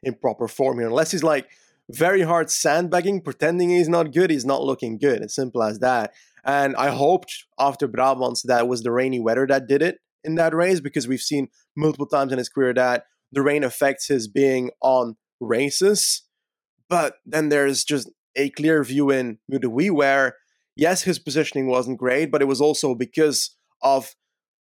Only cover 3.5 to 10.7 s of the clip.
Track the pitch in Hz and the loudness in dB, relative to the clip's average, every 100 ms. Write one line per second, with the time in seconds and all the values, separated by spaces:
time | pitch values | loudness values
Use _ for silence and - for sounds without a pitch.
3.5 | 175 175 180 165 170 156 160 185 147 123 | 2 2 2 4 2 2 2 2 2 0
4.5 | 135 135 135 120 113 143 120 107 - 127 | -2 -2 -4 -6 -2 0 0 -4 -6 -4
5.5 | 120 110 107 127 123 107 _ _ _ 131 | -2 -2 0 0 0 -2 _ _ _ -2
6.5 | 143 139 131 139 127 143 185 - - - | 0 0 0 -2 2 2 2 -2 -18 -12
7.5 | - 139 127 135 120 131 131 123 - 120 | -2 -2 0 -4 0 0 2 -2 -4 0
8.5 | 120 120 123 117 120 131 127 113 117 135 | 2 2 -2 -2 -2 0 -2 0 0 2
9.5 | 135 127 139 170 - _ _ 151 160 165 | 0 2 2 2 -4 _ _ -6 0 0
10.5 | 160 180 | 2 0